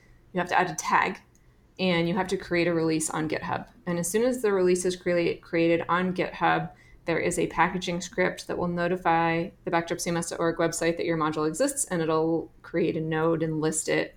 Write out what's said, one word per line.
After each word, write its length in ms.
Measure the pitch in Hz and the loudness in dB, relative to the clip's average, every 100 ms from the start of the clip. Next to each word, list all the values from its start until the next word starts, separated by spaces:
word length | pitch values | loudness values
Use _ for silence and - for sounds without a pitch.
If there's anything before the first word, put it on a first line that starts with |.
| - - _ | -20 -20 _
You 80 | 180 | -6
have 80 | 180 | 0
to 100 | - | 2
add 120 | 180 | 0
a 60 | 156 | -2
tag, 440 | - 180 165 190 - _ _ _ _ - | 0 2 2 -4 -14 _ _ _ _ -4
and 300 | 185 170 170 | 0 2 0
you 80 | 170 | 0
have 120 | 185 | -2
to 100 | 190 | -4
create 300 | - 175 170 | -2 0 2
a 60 | |
release 360 | 170 160 160 160 | 2 0 0 -2
on 180 | - 156 | -4 -4
GitHub. 380 | 156 175 - - - - | -4 -4 -6 -6 -10 -4
And 140 | 170 | -4
as 100 | 170 | 0
soon 140 | 220 | 2
as 180 | 247 254 | 2 2
the 120 | 214 | 2
release 320 | 196 180 180 185 | 4 4 4 0
is 100 | 180 | -2
cre-, 440 | 180 175 170 - | 0 2 2 -2
created 420 | - 170 170 170 - | -2 2 4 2 2
on 240 | 175 185 | 0 0
GitHub, 560 | 175 - - 165 160 165 - - - - | -2 -4 0 0 2 -2 -12 -20 -10 -4
there 140 | 165 | 0
is 180 | 175 170 | 0 0
a 100 | 160 | -2
packaging 520 | - 175 185 185 170 | 2 0 0 -4 -6
script 480 | - - 180 - - | -4 -2 -2 -2 -8
that 100 | - | -4
will 100 | 175 | -2
notify 800 | 175 175 180 175 165 165 165 180 - - | -2 -2 0 2 2 2 0 -2 -8 -2
the 60 | |
backdrop 280 | 170 170 170 | 0 0 -4
C 100 | - | -2
M 80 | 170 | -2
S 120 | 170 | -4
dot 100 | - | -2
org 180 | 170 165 | 0 2
website 400 | 165 160 165 170 | 0 0 0 0
that 80 | - | 0
your 120 | 165 | 0
module 300 | 156 156 156 | 0 0 0
exists, 380 | 160 277 - - | 2 0 0 -2
and 160 | 180 | 0
it'll 480 | 160 156 160 165 - - | 2 2 2 0 -2 -14
create 340 | - 170 165 165 | -6 -2 0 0
a 60 | |
node 420 | 160 160 165 160 | -2 0 2 2
and 160 | 160 156 | 0 0
list 300 | 156 156 - | 0 -2 0
it 260 | 151 - | 0 -2